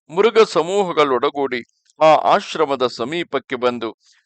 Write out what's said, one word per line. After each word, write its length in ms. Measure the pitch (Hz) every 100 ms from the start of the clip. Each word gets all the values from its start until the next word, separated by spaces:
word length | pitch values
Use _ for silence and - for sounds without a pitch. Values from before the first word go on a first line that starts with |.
| -
ಮೃಗ 240 | 165 214 220
ಸಮೂಹಗಳೊಡಗೂಡಿ 1200 | 208 175 160 202 180 156 147 123 143 143 135 123 - _ _ -
ಆ 140 | 156
ಆಶ್ರಮದ 720 | 147 107 180 - 165 147 131 123
ಸಮೀಪಕ್ಕೆ 720 | - 120 170 160 135 - 123
ಬಂದು 400 | 123 120 110 - _ _